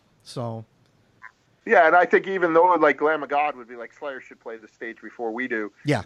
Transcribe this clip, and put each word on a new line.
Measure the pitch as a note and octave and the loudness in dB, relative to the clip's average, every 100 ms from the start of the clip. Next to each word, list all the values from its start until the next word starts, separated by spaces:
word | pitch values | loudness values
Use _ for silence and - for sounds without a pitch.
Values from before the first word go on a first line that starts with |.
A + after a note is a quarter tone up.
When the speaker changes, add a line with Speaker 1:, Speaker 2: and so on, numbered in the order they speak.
| _ _ | _ _
Speaker 1:
So. | - - A#2 A2+ A2 _ _ _ _ _ - _ _ _ | -18 -12 -10 -10 -14 _ _ _ _ _ -20 _ _ _
Speaker 2:
Yeah, | - A3+ E3 | 2 4 6
and | |
I | F3 F3 | 4 4
think | G3 F#3+ | 2 0
even | F#3+ F3 | -2 2
though, | E3 F3+ | 4 4
like, | F3 D#3 C3+ | 4 2 2
Lamb | D3 D#3 | 0 -2
of | C#3 | -2
God | C#3+ D3+ | -4 -4
would | B2+ A2+ | -6 -14
be | B2 | -18
like, | A#2 | -18
"Slayer | _ D3 C3 | _ -14 -14
should | - A#2+ | -16 -20
play | B2 A2+ | -16 -16
the | G#2+ | -18
stage | _ A#2 A2 | _ -14 -14
before | A2 - A#2 | -18 -10 -8
we | A2 B2+ | -6 -6
do." | A2+ G#2 - | -6 -6 -8
Speaker 1:
Yeah. | C#3 C3 | -6 -4